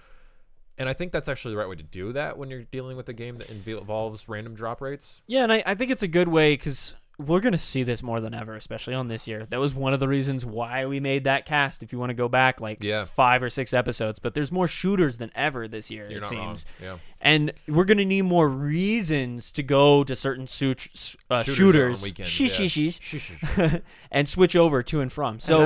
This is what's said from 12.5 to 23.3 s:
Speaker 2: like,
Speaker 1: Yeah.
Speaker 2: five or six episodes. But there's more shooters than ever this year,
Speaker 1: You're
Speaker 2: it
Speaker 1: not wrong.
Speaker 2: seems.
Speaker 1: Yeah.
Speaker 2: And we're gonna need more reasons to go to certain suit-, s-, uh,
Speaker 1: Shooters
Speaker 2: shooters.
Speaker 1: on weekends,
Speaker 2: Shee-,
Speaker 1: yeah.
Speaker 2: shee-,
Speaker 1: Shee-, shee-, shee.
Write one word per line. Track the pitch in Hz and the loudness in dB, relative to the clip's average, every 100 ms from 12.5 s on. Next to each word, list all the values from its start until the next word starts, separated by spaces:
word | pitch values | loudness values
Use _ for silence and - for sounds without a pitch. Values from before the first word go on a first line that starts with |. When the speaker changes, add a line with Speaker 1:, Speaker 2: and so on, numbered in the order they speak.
| - | 2
Speaker 2:
like, | 110 107 | -6 -6
Speaker 1:
Yeah. | 104 107 | -4 -2
Speaker 2:
five | 98 - 127 123 | -2 2 4 4
or | 123 | 0
six | 123 127 | -4 -2
episodes. | 123 120 120 110 107 | 0 0 -2 -4 -4
But | 127 | -6
there's | 147 143 | -4 -2
more | 180 180 | 0 -2
shooters | - 185 202 156 117 | 0 0 2 2 0
than | 113 | -8
ever | 117 143 131 113 | -4 -4 -4 -8
this | 110 - | -10 -10
year, | 110 104 | -12 -12
Speaker 1:
You're | 104 | -8
Speaker 2:
it | |
Speaker 1:
not | 104 | -6
wrong. | 113 92 87 | -6 -8 -10
Speaker 2:
seems. | - - | -12 -12
Speaker 1:
Yeah. | 92 90 - - | -14 -14 -16 -2
Speaker 2:
And | 127 156 151 - - | 2 4 2 -4 -2
we're | 151 | 2
gonna | 190 208 190 | 4 4 4
need | 196 | 2
more | 185 175 151 | 4 4 4
reasons | 135 147 160 190 233 175 151 123 120 - | 2 -2 0 0 0 0 0 -2 -6 -10
to | - | -6
go | 135 139 143 143 | 2 6 8 8
to | 135 127 | 4 -2
certain | 139 131 127 | -4 -4 -6
suit-, | - 135 127 - | -2 -2 -2 -6
s-, | - - - - | -8 -8 -8 -2
uh, | 123 | 0
Speaker 1:
Shooters | 117 139 | 2 6
Speaker 2:
shooters. | 190 156 127 120 | 8 8 6 0
Speaker 1:
on | 101 | -6
weekends, | - 92 | -6 -4
Speaker 2:
Shee-, | - | 0
Speaker 1:
yeah. | 269 | 0
Speaker 2:
shee-, | - 185 | 0 0
Speaker 1:
Shee-, | 151 156 - - 151 | 0 -2 -2 -10 -12
shee-, | |
shee. | - | -12